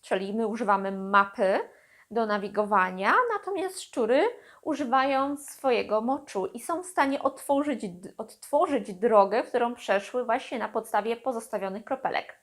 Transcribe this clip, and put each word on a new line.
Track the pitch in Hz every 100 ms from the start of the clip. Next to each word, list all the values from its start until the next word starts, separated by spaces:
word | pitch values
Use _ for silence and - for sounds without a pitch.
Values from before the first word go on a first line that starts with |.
Czyli | - 196 196
my | 214 226
używamy | 226 233 196 196
mapy | 196 190 202 196 - 190 214 453 - _ _ _
do | 226 220
nawigowania, | 208 202 202 208 208 185 185 196 381 494 415
natomiast | 370 392 370 381
szczury | - - 220 262 415 - - -
używają | - 269 269 262 269 269 277 285
swojego | - - 269 233 - 214
moczu | 233 285 - 202 185
i | 240
są | - 339
w | 359
stanie | - 277 269
otworzyć | 277 - - 277 294 233 202
d-, | 175 180 -
odtworzyć | 214 - - 294 349 277 202
drogę, | 180 226 214 196 214
którą | 302 247 240
przeszły | 240 - 196 294 254
właśnie | 233 233 - 254
na | 214
podstawie | 226 220 214 208 233
pozostawionych | - 233 226 214 190 190
kropelek. | - 269 - - - -